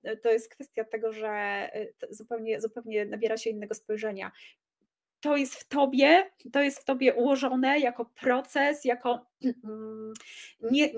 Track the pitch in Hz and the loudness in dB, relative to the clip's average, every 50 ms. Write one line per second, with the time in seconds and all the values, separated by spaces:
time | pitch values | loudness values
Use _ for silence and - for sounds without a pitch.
0 | - - 220 214 - 233 220 226 226 - - - 269 - - 226 220 220 - 220 | -8 -8 -8 -2 2 2 2 2 0 -4 -14 -18 -18 -10 -6 -8 -6 -6 -6 -6
1 | 226 220 220 214 214 214 208 208 202 202 202 202 - - - 214 208 - - - | -4 -4 -6 -4 -6 -6 -4 -4 -4 -4 -4 -4 -6 -6 -8 -8 -10 -10 -12 -14
2 | - - 202 - 220 - 240 226 220 220 214 208 220 220 - 247 226 220 214 208 | -16 -14 -14 -16 -12 -10 -8 -8 -4 -4 -4 -2 -4 -6 -6 -8 -10 -4 -2 -2
3 | 208 208 214 214 226 214 220 226 - 226 214 208 208 208 214 - _ - 214 208 | -2 -2 -4 -2 0 0 0 -2 -4 -6 -6 -6 -6 -8 -8 -10 _ -6 -6 -4
4 | 220 214 202 190 190 190 _ - - - _ _ _ _ _ _ _ _ _ _ | -4 -6 -6 -6 -10 -10 _ -16 -20 -20 _ _ _ _ _ _ _ _ _ _
5 | _ _ _ _ - 294 294 285 277 254 - - - - - 285 277 262 254 254 | _ _ _ _ 0 2 2 2 2 -2 -4 -10 -10 -4 2 2 2 4 6 4
6 | 269 294 330 370 381 381 _ _ - 240 - 277 285 277 277 - - - 269 247 | 6 8 8 6 6 2 _ _ -18 -4 0 2 2 2 0 -2 -2 -4 -2 4
7 | 269 240 - 240 240 285 277 262 269 254 254 254 254 262 285 302 277 240 247 - | 4 4 4 4 4 4 4 2 2 0 0 2 2 2 2 2 2 0 -2 -4
8 | 233 _ _ - - 262 247 262 269 - - 294 277 285 294 285 - 247 240 247 | -10 _ _ -4 0 2 2 2 0 -2 0 2 2 2 2 0 0 0 0 0
9 | - 240 240 240 - _ _ _ - 254 240 - - 214 214 220 220 220 220 220 | 0 -2 -2 -2 -4 _ _ _ -4 -4 -4 -4 -10 -12 -10 -10 -10 -12 -12 -10
10 | 220 220 220 - - - - - - - - - - 226 254 285 294 - - | -12 -12 -12 -14 -16 -18 -20 -20 -20 -20 -18 -8 -2 2 4 4 4 2 2